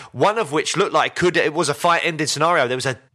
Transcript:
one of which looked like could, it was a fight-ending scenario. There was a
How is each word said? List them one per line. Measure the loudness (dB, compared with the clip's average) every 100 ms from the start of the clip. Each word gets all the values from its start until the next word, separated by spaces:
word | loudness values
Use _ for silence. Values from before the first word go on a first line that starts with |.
| -12
one | 0 0 2
of | -2
which | -2 -2 0
looked | 0
like | 2 0
could, | 0 0 2
it | 0
was | 0 -2
a |
fight-ending | 0 2 2 0 -2 -2
scenario. | 0 2 2 2
There | 0
was | -4
a | -6 _